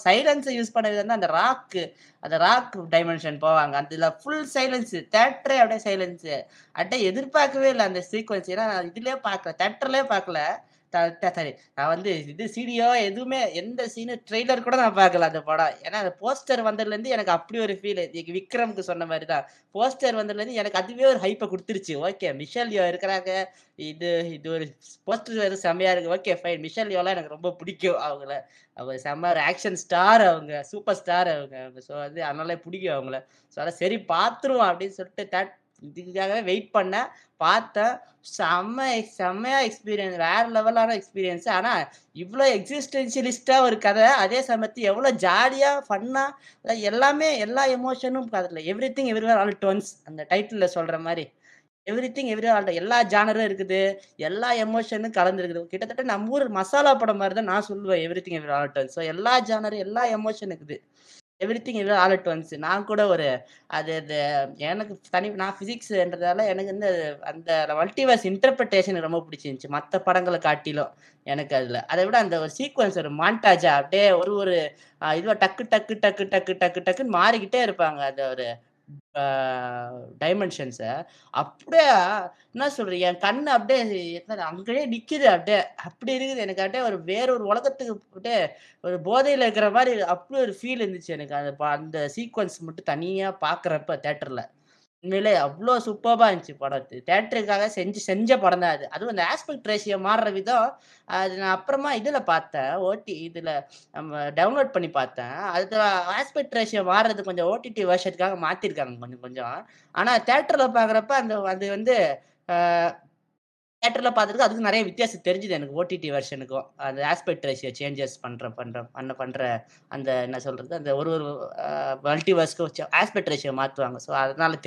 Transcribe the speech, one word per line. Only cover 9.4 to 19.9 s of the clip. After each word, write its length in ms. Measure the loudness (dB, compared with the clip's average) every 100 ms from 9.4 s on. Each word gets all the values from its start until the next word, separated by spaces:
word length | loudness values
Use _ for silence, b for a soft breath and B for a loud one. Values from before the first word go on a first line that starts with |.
| -6 -2
தியேட்டர்லயே 480 | -2 -2 -2 0 2
பார்க்கல. 340 | 0 -2 -2 -2 -4 -10 _ _
த-, 280 | 0 0 0
த-, 120 | -2
சாரி, 220 | -2 -6 b b -2
நான் 120 | 0
வந்து 400 | 0 0 -4 -6
இது 200 | -10 -10
சி 160 | -8
டி-யோ 380 | -6 0 2 4
எதுவுமே, 520 | 2 -2 -4 -2 -2
எந்த 340 | -4 -6 -6 -8
சீனு, 360 | -8 -10 -10 -6
ட்ரெய்லர் 320 | -2 0 0
கூட 120 | 2 4
நான் 200 | 4 8
பார்க்கல 240 | 6 6
அந்த 220 | 2 0
படம். 320 | 0 2 2 0
ஏன்னா 120 | -6
அந்த 240 | -4 -4 -4
போஸ்டர் 420 | -4 -4 0 0 0
வந்ததுல 220 | -2 -4
இருந்து 220 | -4 -2
எனக்கு 220 | -2 2
அப்படி 280 | 0 0 -4
ஒரு 200 | -4 -4
ஃபீல். 340 | -4 -4 -4 -8
இது 180 | -8
விக்ரம்க்கு 460 | -8 -4 -2 -2 -4
சொன்ன 260 | -6 -6 -4
மாதிரி 200 | -6 -2
தான். 200 | -4 b b _
போஸ்டர் 420 | -2 -2